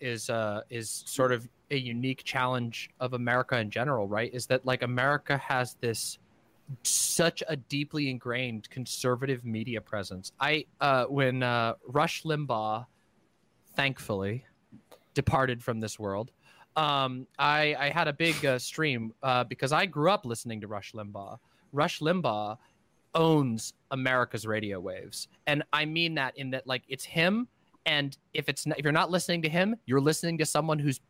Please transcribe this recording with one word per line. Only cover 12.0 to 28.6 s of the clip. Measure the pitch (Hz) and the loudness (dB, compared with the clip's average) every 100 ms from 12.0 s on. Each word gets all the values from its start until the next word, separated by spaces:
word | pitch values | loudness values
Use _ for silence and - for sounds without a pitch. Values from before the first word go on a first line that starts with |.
| 165 - | 2 0
Limbaugh, | 156 151 143 113 107 110 120 _ _ _ _ _ _ _ _ - | -2 -2 0 -2 0 -2 -6 _ _ _ _ _ _ _ _ 0
thankfully, | 139 131 - 101 98 120 - _ _ - _ - _ | 0 0 -4 -2 -2 -4 -8 _ _ -20 _ -20 _
departed | - - 135 131 120 | -2 2 4 2 0
from | 123 113 | -2 -4
this | 110 - | -4 -6
world, | 104 98 120 _ _ - - - | -4 -4 -6 _ _ -20 -6 0
um, | 151 139 131 127 131 - | 2 2 0 -2 -10 0
I, | 147 151 151 139 | 4 4 4 2
I | 143 | 0
had | 151 160 | 2 0
a | |
big, | 143 165 151 143 | 2 0 2 2
uh, | 127 | 2
stream, | - - 156 120 113 - | -2 -2 0 0 -4 -4
uh, | 135 123 | 2 2
because | 123 127 135 | 2 -2 0
I | 156 190 | 2 0
grew | 147 160 | 2 2
up | 208 127 | 2 0
listening | 113 123 110 | -6 -6 -8
to | 104 | -8
Rush | 104 - | -10 -10
Limbaugh. | 110 101 104 98 113 _ _ _ | -12 -10 -10 -12 -14 _ _ _
Rush | 139 160 - | 0 0 0
Limbaugh | 151 185 139 104 104 110 _ _ _ _ _ 165 | 0 2 2 0 -2 -8 _ _ _ _ _ 2
owns | 160 156 135 113 - - - | 6 6 4 0 -6 -12 -8
America's | 135 131 127 120 117 107 | -2 2 2 2 -2 -2
radio | 107 104 98 | -2 -2 -4
waves. | 92 92 95 - - _ - | -6 -8 -10 -12 -14 _ -2
And | 147 - | -2 0
I | 147 151 | 0 0
mean | 160 170 156 | 0 0 0
that | 131 139 | -2 -4
in | 135 | -6
that, | 131 127 | -6 -4
like, | 127 - | -4 -4
it's | 131 | -10
him. | - 165 170 220 247 _ _ _ 160 | -4 2 2 2 -2 _ _ _ 0
And | 151 139 - _ | 0 0 -6 _
if | 156 147 | -6 -4
it's | 151 | -2